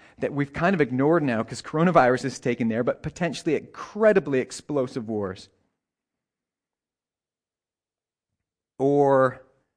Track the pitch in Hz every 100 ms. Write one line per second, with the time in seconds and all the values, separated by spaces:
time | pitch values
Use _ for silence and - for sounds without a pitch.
0 | - _ - 143 143 - 185 190 131 127
1 | 143 170 147 110 110 120 - 156 175 165
2 | 127 127 135 - 131 120 113 113 123 -
3 | 151 - 170 - - 135 123 - - 208
4 | 220 196 147 131 - - - 147 123 135
5 | 110 110 98 92 - _ _ _ _ _
6 | _ _ _ _ _ _ _ _ _ _
7 | _ _ _ _ _ _ _ _ _ _
8 | _ _ _ _ _ _ _ - 139 143
9 | 139 135 131 123 - _ _